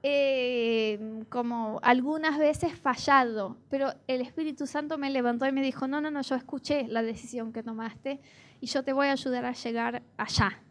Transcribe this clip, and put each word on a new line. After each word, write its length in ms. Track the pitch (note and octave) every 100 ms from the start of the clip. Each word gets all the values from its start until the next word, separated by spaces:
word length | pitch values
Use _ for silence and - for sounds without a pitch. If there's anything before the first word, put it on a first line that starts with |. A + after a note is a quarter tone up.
eh, 1200 | C#4 C#4+ C#4 C4 B3 A#3+ A#3 A3+ A3 G#3 A3 A3 A3
como 540 | B3 A#3+ A#3 A3 A3
algunas 560 | - B3+ C4 D#4 D#4+ D4
veces 340 | D4+ D4+ E4+
fallado, 840 | - C#4+ B3 - C#4 B3 A3 G3 - _
pero 220 | C#4 C4+ - -
el 140 | B3+
Espíritu 440 | B3 - D#4 C#4 C#4+
Santo 320 | C#4+ D4 D#4
me 120 | C#4
levantó 360 | C4+ A#3+ A#3+ C4+
y 60 |
me 100 | C4+
dijo, 240 | C4+ B3+ C4
"No, 140 | C#4+
no, 100 | D4+
no, 120 | D4
yo 140 | C4 C4
escuché 520 | - C#4+ - D4 B3
la 140 | A3+
decisión 500 | A3+ A3+ A#3+ B3 A3+
que 100 | A3+
tomaste 600 | A3+ A3 A3+ - C4+ C#4 - - - -
y 60 | B3
yo 160 | C#4+
te 100 | C4+
voy 140 | C4+ C#4
a 40 |
ayudar 320 | C4+ C4+ B3
a 80 | B3
llegar 520 | B3 A#3 A#3 A#3 B3 - -
allá 460 | G#3+ - G3+ - -